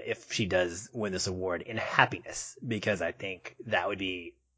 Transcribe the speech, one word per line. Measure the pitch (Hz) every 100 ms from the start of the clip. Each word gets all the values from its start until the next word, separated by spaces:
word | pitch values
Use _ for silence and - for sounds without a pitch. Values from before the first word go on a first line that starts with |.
if | - 110 -
she | - 104
does | - 90 85 -
win | 123 104
this | 90 101
award | 92 92 87
in | - 110
happiness, | - - 127 92 - - - - 135
because | 110 107 98
I | 85
think | - 98 90 - - -
that | 104 92
would | 101
be | 95 90 85 - _